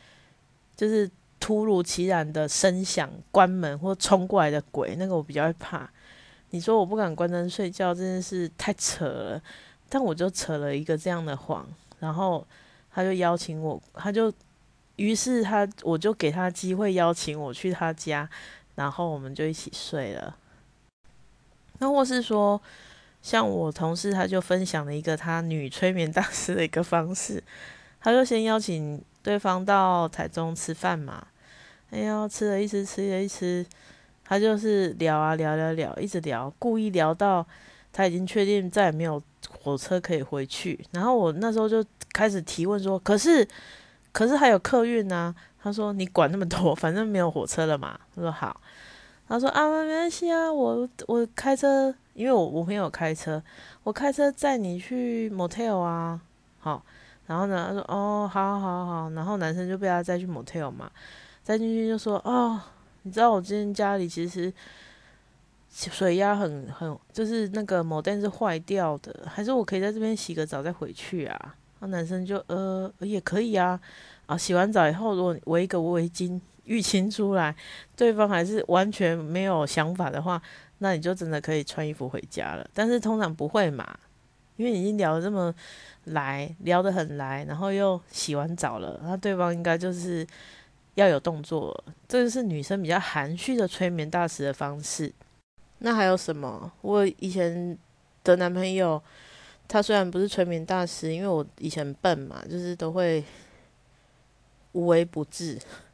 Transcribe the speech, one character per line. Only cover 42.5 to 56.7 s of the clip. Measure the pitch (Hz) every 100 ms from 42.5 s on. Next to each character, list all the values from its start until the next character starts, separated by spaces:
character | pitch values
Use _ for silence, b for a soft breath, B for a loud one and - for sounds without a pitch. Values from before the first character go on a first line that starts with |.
| - 175
问 | 208
说 | 190 190
，“可 | - 208
是， | 302 320 202 B B B B B B
可 | - 220
是 | 285
还 | 269
有 | 202
客 | - 254
运 | 233 233 196
啊。” | 175 170 170 B B
他 | 208
说 | 208 208
，“你 | 196 185
管 | 185 147
那 | 196
么 | 175
多， | 170 175
反 | 156 160
正 | 185 220
没 | 196
有 | 175
火 | 151 -
车 | - 160
了 | 147
嘛。” | 95 - _
他 | -
说 | 170
，“好。” | 151 127 - B B B B B B B
他 | 233
说 | 269
，“啊， | - 302 311
没 | 311
关 | 311 339
系 | - 349
啊， | 330 330
我， | 302 233 233 247 - -
我 | 233 233
开 | - 269 269
车，” | 277 269 269 262 _
因 | - 240
为 |
我， | 240 165
我 | 147
朋 | 170
友 | 208 170
开 | - 160
车 | 156 - 156 - B B B
，“我 | -
开 | 214 277
车 | 277 285
载 | 277 285 254
你 | 190 175
去 | - 254 247 233 220
motel | 196 175 190 233 196
啊。” | 175 170 165 170 - _ _ _
好， | 160